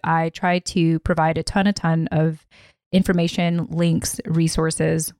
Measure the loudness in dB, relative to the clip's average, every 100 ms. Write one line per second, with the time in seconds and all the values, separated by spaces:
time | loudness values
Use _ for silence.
0 | -2 0 0 -2 0 0 0 0 2 2
1 | 0 2 2 0 -2 0 0 0 0 0
2 | 0 0 0 -2 _ _ -20 _ -2 0
3 | 2 0 0 0 -2 -2 -4 0 0 0
4 | -2 -8 -2 0 0 0 -2 0 0 0
5 | -4 -10